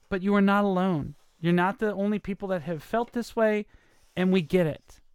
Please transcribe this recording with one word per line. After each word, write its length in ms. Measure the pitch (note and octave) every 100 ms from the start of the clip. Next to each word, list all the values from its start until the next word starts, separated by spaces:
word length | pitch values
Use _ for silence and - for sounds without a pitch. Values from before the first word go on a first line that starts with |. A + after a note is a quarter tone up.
| _
but 120 | G3
you 120 | F#3+
are 80 | G3+
not 220 | G3 G3+
alone. 500 | G#3 F#3 F#3+ E3 C3+ C#3+ _ _
You're 120 | E3
not 240 | F3 F3+ F#3+
the 160 | G#3+
only 240 | G3 G3+ G#3+
people 300 | - G3 G3
that 140 | F#3
have 200 | D3+ E3
felt 300 | - A3+ A#3
this 220 | A#3+ A3+
way, 300 | - A3 G#3+ G#3 _ _ _ _
and 160 | - F#3
we 120 | F#3+
get 240 | D#3+ F#3 E3
it. 340 | - - - _